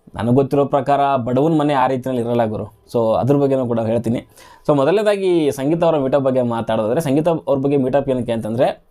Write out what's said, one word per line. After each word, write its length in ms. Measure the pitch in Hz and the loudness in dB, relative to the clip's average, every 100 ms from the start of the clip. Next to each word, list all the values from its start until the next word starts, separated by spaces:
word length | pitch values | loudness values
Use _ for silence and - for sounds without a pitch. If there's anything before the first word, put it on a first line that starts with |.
| - - | -16 -6
ನನಗೆ 180 | 113 | 0
ಗೊತ್ತಿರೋ 320 | 131 135 143 139 | 2 2 0 0
ಪ್ರಕಾರ 500 | 143 127 139 139 135 | 0 0 0 2 0
ಬಡವನ 420 | 117 127 156 156 | 0 0 2 2
ಮನೆ 140 | 147 | 0
ಆ 140 | 139 131 | 0 0
ರೀತಿಯಲ್ಲಿ 340 | 131 131 127 | -2 -4 -4
ಇರಲ್ಲ 240 | 117 120 110 | -2 0 -2
ಗುರು. 180 | 107 | -4
So 560 | - - - 120 110 95 | -10 -16 -6 0 2 2
ಅದ್ರ 160 | 120 143 | 2 2
ಬಗ್ಗೆನೂ 320 | 139 131 120 | 2 0 -2
ಕೂಡ 120 | 117 | -2
ಹೇಳ್ತೀನಿ. 460 | 113 120 - 123 - - - - - | 0 -2 -2 -4 -8 -20 -20 -6 -2
So 80 | 143 | 2
ಮೊದಲನೇದಾಗಿ 760 | 139 202 214 202 190 170 143 | 2 2 0 0 0 2 0
ಸಂಗೀತ 320 | 135 135 165 | -2 -2 0
ಅವರ 140 | 175 156 | 2 2
ಮೀಟಪ್ 220 | 131 143 | 0 0
ಬಗ್ಗೆ 220 | 135 131 | 2 0
ಮಾತಾಡೋದಾದ್ರೆ, 600 | 120 113 113 110 107 143 | 0 -2 -2 -2 0 -2
ಸಂಗೀತ 260 | 147 143 165 | 0 0 0
ಅವ್ರ 300 | 160 - 135 | -2 -2 -2
ಬಗ್ಗೆ 180 | 139 143 | 0 0
ಮೀಟಪ್ 320 | 165 143 135 | 0 0 0
ಏನಕ್ಕೆ 220 | 127 117 | -2 -2
ಅಂತಂದ್ರೆ, 520 | 113 107 117 170 - _ | -4 -4 0 0 -2 _